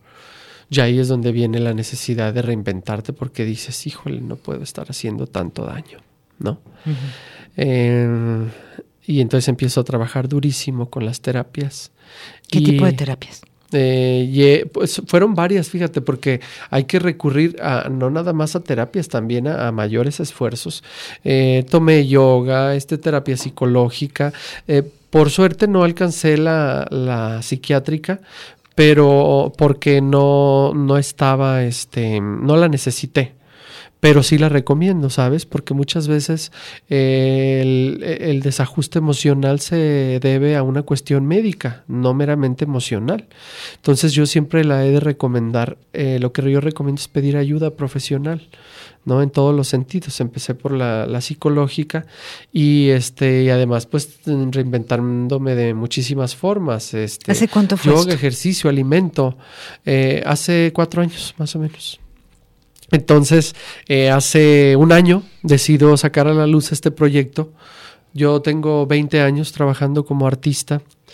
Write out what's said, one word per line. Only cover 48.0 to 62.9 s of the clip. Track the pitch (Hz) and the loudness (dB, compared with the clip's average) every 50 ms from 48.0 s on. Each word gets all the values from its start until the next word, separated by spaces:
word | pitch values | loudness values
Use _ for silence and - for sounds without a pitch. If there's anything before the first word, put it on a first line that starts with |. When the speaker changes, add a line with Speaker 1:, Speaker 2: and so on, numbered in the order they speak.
| 131 - 139 139 143 156 165 160 160 _ - - - - - - - - - _ _ | -6 -4 -4 -4 -4 -6 -6 -8 -10 _ -20 -20 -20 -20 -20 -20 -20 -20 -20 _ _
Speaker 1:
¿no? | - 127 131 143 | -2 0 0 0
En | 139 | 0
todos | 139 - 139 143 147 | 0 0 2 2 2
los | 143 135 | 0 0
sentidos. | - - 131 123 - - 190 160 - - - | -2 -2 -4 -4 -4 -6 -8 -8 -8 -8 -6
Empecé | 131 120 - 120 - - 127 | -6 -6 -6 -10 -8 -8 -10
por | 127 - 139 139 | -8 -6 -6 -4
la, | 131 127 120 113 110 110 | -2 -2 -2 -2 -4 -4
la | 120 117 123 123 | -4 -4 -6 -6
psicológica | - 151 - - 151 147 147 143 139 - - 147 151 - 160 160 - - - - - - - - _ - | -8 -10 -4 -2 -2 0 0 0 -2 -2 -6 -8 -6 -8 -10 -10 -10 -18 -20 -20 -20 -20 -20 -20 _ -2
y, | 165 147 147 147 147 143 139 | 0 2 4 4 4 4 4
este, | 135 127 117 - - - 139 135 131 131 131 | 2 2 0 -4 -6 -2 0 0 2 2 2
y | 131 | 2
además, | 127 127 127 120 120 117 120 | 2 2 2 0 0 -2 -4
pues, | - - 151 139 - - _ _ | -4 -6 -6 -6 -6 -14 _ _
reinventándome | - 147 139 135 131 127 135 131 127 120 123 113 117 123 120 120 123 123 123 123 123 139 135 135 135 127 | -4 -2 -2 -2 -2 -2 -4 -4 -2 -2 -4 -2 -2 -2 -2 -2 -2 -2 -4 -2 -2 -4 -2 -2 -2 -2
de | 120 120 117 113 | 0 0 -2 -2
muchísimas | 110 117 120 - - 127 120 143 135 131 131 - | -4 -6 -6 -4 -6 -4 -4 -4 -4 -4 -6 -6
formas. | - - 185 208 214 185 147 117 107 - - - | -6 -4 -2 -2 -2 -2 -4 -4 -4 -6 -8 -6
Este, | 110 110 104 - - - - 202 | -6 -6 -6 -8 -12 -4 -2 0
Speaker 2:
¿Hace | - 226 214 | 0 0 0
cuánto | - 214 208 185 196 185 | 2 2 2 2 0 0
fue | - 147 147 | 2 4 4
Speaker 1:
yoga, | 160 175 | 4 4
Speaker 2:
esto? | 180 175 | 2 0
Speaker 1:
ejercicio, | 139 135 139 127 - - 175 185 - - 151 | -2 -2 -2 -4 -2 -4 -4 -4 0 0 0
alimento. | 139 139 135 135 147 175 185 170 - - 135 131 127 - - - - - - - - - _ | 0 2 0 2 2 2 2 0 -2 -2 -2 -2 -2 -6 -14 -20 -20 -20 -20 -20 -20 -12 _
Eh, | - 135 135 135 131 139 151 - | -2 0 2 2 0 0 -2 -2
hace | - 151 147 - - 175 170 165 165 160 | -2 -2 -2 0 0 0 2 2 0 0
cuatro | 170 170 165 - 170 | -2 -2 -2 0 -2
años, | 175 170 170 - - - - - | -2 -2 -4 -8 -14 -14 -8 -8
más | 156 147 - | -8 -6 -6
o | 165 | -6
menos. | 156 156 156 - - - - - - - - _ _ _ _ _ _ _ _ _ _ _ _ _ _ _ | -6 -6 -8 -10 -16 -16 -16 -16 -20 -20 -20 _ _ _ _ _ _ _ _ _ _ _ _ _ _ _